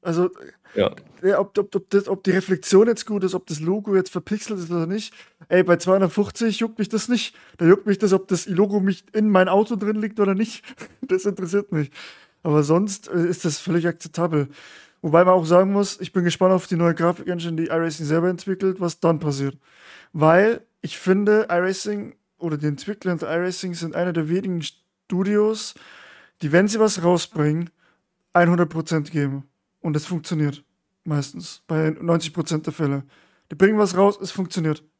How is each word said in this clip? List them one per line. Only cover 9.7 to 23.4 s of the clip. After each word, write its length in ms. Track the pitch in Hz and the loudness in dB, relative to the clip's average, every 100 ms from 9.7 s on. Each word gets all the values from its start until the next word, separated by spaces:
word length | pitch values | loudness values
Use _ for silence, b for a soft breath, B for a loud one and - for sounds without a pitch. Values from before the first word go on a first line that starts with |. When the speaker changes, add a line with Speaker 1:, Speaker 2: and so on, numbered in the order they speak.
| 226 | -2
Speaker 1:
drin 240 | 208 214 | -4 -4
liegt 180 | 214 220 | -6 -2
oder 140 | 202 | 0
nicht. 300 | 196 226 - B B B | 0 -2 -6 B B B
<laughs> 220 | B - | B -4
Das 180 | 185 202 | -2 -2
interessiert 460 | 196 175 202 208 | -4 -2 -2 -2
mich. 180 | 160 143 B B B B B | -4 -4 B B B B B
Aber 180 | 170 151 | 0 2
sonst, 460 | 143 165 208 196 - | 4 2 0 -6 -6
äh, 160 | 175 170 | -2 -2
ist 180 | 175 | -2
das 140 | 170 143 | -4 -4
völlig 280 | - 175 170 | -2 -2 -2
akzeptabel. 600 | 160 160 165 170 156 143 B B B B B | -6 -10 -4 -2 0 -2 B B B B B
Wobei 220 | 165 160 | 2 4
man 100 | 180 | 6
auch 100 | 185 | 4
sagen 280 | 160 175 190 | 4 4 4
muss, 280 | 202 202 - | 2 -2 -4
ich 120 | 180 | -6
bin 100 | 190 | -2
gespannt 300 | 175 - 185 | -2 2 2
auf 120 | 185 - | 2 0
die 80 | 170 | 0
neue 180 | 170 | 0
Grafik-Engine, 640 | 165 170 175 - 175 170 160 | 2 0 0 -6 -6 -4 -4
die 60 | 165 | -2
iRacing 380 | 165 165 156 147 | 0 -2 -4 -2
selber 220 | 160 180 | 0 0
entwickelt, 500 | 175 - 185 190 190 | -2 -6 -2 -2 -2
was 200 | 175 - | -4 0
dann 180 | 175 160 | 0 0
passiert. 400 | 160 135 139 139 B B B B B | -2 -2 -4 -6 B B B B B
Weil 480 | 160 156 170 214 233 _ _ | 2 6 6 4 0 _ _
ich 180 | - - | -12 -6
finde, 500 | - 190 208 214 214 | 0 2 4 2 2
iRacing 640 | 175 185 190 208 208 202 - _ _ | 0 0 -2 -6 -8 -10 -18 _ _
oder 180 | 165 151 | -6 -2
die 100 | 151 | -4
Entwickler 420 | 143 - 202 185 | -4 -8 -6 -4
hinter 180 | 170 - | -4 -4
iRacing 440 | 165 | -2